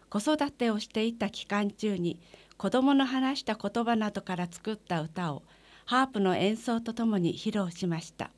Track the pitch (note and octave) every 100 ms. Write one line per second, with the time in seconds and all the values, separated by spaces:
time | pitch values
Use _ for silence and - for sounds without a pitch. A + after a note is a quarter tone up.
0 | - G#3 D4 D4+ C#4+ - A#3 G#3+ - A3
1 | A3+ A#3 G3+ - - G#3 G3+ - G#3+ F#3
2 | F3 E3+ - - - - G3 B3+ C4+ C#4
3 | C4 C4 C4 C#4 - G#3+ G3+ A#3 A#3+ A3+
4 | G#3 G3+ - F3+ F3 - A3 G#3+ - E3+
5 | D#3 F3+ E3+ C#3 - - - - - B3+
6 | C4 G#3+ F#3+ F3 F#3+ A3 - A#3 A#3 A3+
7 | A3+ G#3 E3+ - G#3+ G#3 F3+ - F3+ E3
8 | - - -